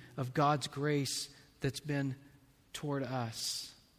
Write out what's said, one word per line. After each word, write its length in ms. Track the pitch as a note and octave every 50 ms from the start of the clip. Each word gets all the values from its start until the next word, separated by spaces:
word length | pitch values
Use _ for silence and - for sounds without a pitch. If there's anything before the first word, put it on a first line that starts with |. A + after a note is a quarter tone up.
| - - -
of 180 | - C3 B2+ B2+
God's 320 | D#3 D3 D3 D3+ C#3+ -
grace 600 | - - C#3 C#3+ D3+ D3 C#3+ C3+ - - - - - - - - - - -
that's 200 | - C3+ B2 -
been 340 | - D3 C#3+ C#3+ C#3 C3+ B2+ - - - - - - - - _ _ _
toward 300 | - - - D3 C#3+ C#3
us. 680 | C3 A#2+ C3 B2+ A#2+ A2+ A2 - - - - - - - - - - _ _